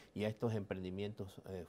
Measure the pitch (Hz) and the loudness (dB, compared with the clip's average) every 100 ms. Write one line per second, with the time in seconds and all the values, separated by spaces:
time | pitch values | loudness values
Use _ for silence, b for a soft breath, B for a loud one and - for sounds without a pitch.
0 | B - 104 117 120 110 101 95 92 95 | B 2 2 4 4 4 2 0 0 0
1 | 104 110 98 - - 95 | -2 -2 -6 -8 -6 -6